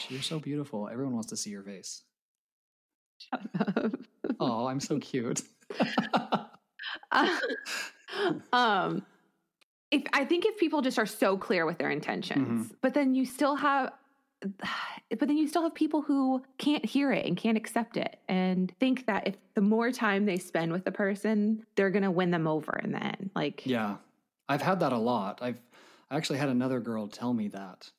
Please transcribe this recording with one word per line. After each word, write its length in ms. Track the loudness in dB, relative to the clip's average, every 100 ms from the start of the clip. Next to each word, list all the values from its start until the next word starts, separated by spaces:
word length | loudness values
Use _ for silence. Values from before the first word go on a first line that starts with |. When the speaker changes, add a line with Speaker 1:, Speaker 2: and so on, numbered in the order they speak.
| -8
Speaker 1:
You're 140 | -8
so 160 | -6 -4
beautiful. 500 | -4 -4 -4 -6 -6
Everyone 240 | -4 -4
wants 140 | -4 -4
to 80 | -8
see 140 | -8
your 100 | -10
face. 380 | -12 -14 -12 -14 -16 _ _ _ _ _ _ _ _ _ _ -20
Speaker 2:
Shut 220 | -12 -10 -6 -2 -2 0
up. 140 | -2 -4
<laughs> 420 | -10 _ -6 -2
Speaker 1:
Oh, 260 | -2 0 -2
I'm 120 | -2
so 160 | -2 -4
cute. 440 | -2 -4 -2 -4 -6 _ -10 -2
<laughs> 40 | 0 0 0 -2 -2 -4 -4 -20 _ -16 -12 -12 -2
Speaker 2:
Uh, 260 | 2 2 2 -2 -6 -8 -8 -10
<laughs> 640 | -14 -10 -2 -2 -2 0
um, 520 | 2 4 4 2 -2 -6 _ _ _ _ _ _ _ _
if, 120 | -2 0
I 120 | 0 2
think 200 | 2 2
if 120 | 2
people 240 | 0 2
just 180 | 0 0
are 60 | -2
so 320 | 2 2 2
clear 280 | 2 0 2
with 120 | 0
their 120 | -2
intentions, 760 | -2 -2 -4 -2 0 0 0 -4
Speaker 1:
Mm-hmm. 60 | -2
Speaker 2:
but 120 | 0
then 200 | 4 4 2
you 100 | 0
still 300 | 0 0 2
have, 360 | 2 2 0 -6 _ _
<sighs> 240 | _ _
but 800 | -10 -8 -6 -6 -8 -10 -8 -2 2
then 100 | 4
you 100 | 2
still 160 | 2
have 100 | 0 0
people 260 | 0 2
who 420 | 2 2 4 2 -2 -4
can't 280 | 0 0 0
hear 260 | 2 2
it 140 | 2 0
and 100 | 0
can't 200 | 2 0
accept 400 | 0 -2 -2 -2
it 220 | -4 -6 -2
and 440 | 0 2 2 0 2
think 260 | 2 2 0
that 200 | -2 -2
if 80 | -6 _ 2
the 60 |
more 300 | 4 4 2
time 340 | 2 2 4 2
they 120 | 0
spend 340 | 0 0 0
with 140 | 0 -2
the 60 |
person, 760 | 0 0 0 2 2 4 2 0 2
they're 140 | 4
gonna 200 | 4 2
win 200 | 4 4
them 160 | 4 2
over 320 | 0 -2 -4
in 80 | -4
the 120 | -4
end. 280 | -4 -6 -6 -2
Like 300 | -2 -2 -2
Speaker 1:
Yeah. 320 | 0 -2 -4 -12 _ _ _ -2
I've 140 | 0
had 200 | 2 2
that 120 | 2
a 40 | 2
lot. 420 | 2 0 -2 -4
I've, 180 | -6 -8 -12 -20 -20 -20 _
I 60 | -4
actually 200 | -2 0
had 120 | 2
another 300 | 2 2 0
girl 280 | -2 -4 -6
tell 260 | -6 -2
me 140 | -2 -2
that, 400 | -6 -12 -16 -20